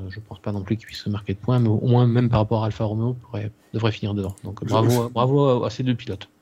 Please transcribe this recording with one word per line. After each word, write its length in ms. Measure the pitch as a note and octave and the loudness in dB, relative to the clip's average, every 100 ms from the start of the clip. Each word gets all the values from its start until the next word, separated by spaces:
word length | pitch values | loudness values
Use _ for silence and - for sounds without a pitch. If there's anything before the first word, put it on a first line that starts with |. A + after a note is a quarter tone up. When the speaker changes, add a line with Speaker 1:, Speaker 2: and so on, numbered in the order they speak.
| F#2+ | -10
Speaker 1:
je 120 | G2+ | -12
pense 180 | - - | -14 -10
pas 140 | - | -6
non 100 | G2+ | -6
plus 160 | F#2+ A2 | -4 -6
qu'ils 80 | - | -6
puissent 160 | - | -10
se 80 | - | -6
marquer 240 | G2+ - | -6 -4
de 40 | G2 | -6
points, 200 | - B2+ | 0 2
mais 100 | A2+ | 4
au 180 | G#2+ C3+ | 2 4
moins 200 | A#2+ B2 | 4 6
même 240 | A#2 A#2+ | 4 4
par 100 | A#2 | 2
rapport 220 | G#2+ A2+ | 2 0
à 40 | A2 | -2
Alfa 180 | - | -2
Romeo, 300 | A2 G#2+ A#2 | -4 -2 -2
pourrait, 360 | B2 - G#2+ G#2+ - _ | -4 -8 -8 -8 -12 _
devrait 180 | A2 A2 | -2 -2
finir 220 | - G#2+ | -2 -4
devant. 200 | G2+ F#2+ G2 | -4 -4 -8
Donc 160 | G2 A2 | -12 -8
Speaker 2:
Je, 60 | - | 0
Speaker 1:
bravo, 400 | A2 A2+ A#2+ A#2+ | 2 4 2 2
Speaker 2:
je 40 | |
Speaker 1:
bravo 320 | A#2+ B2+ C#3+ C#3+ B2 | 0 2 4 4 2
à, 20 | G#2+ | 0
à 40 | |
ces 120 | - | -2
deux 120 | B2+ | -2
pilotes. 340 | A#2+ - F#2+ - _ | -2 -4 -10 -12 _